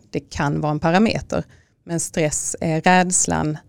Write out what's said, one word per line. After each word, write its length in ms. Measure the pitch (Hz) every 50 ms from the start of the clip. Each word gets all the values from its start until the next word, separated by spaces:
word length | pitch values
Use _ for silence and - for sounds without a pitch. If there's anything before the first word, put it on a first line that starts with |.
| _ -
Det 100 | - 151
kan 400 | - - - - 151 143 151 156
vara 120 | 156 151
en 80 | 151 151
parameter. 640 | - 165 170 185 175 160 - - - - - 170 - - - _ _ _ _ _ -
Men 160 | 175 170 160
stress 560 | - - - 180 156 151 - - - - - -
är 200 | - 165 156 160
rädslan 800 | - 180 180 185 175 180 175 - - 170 165 160 160 151 151 - -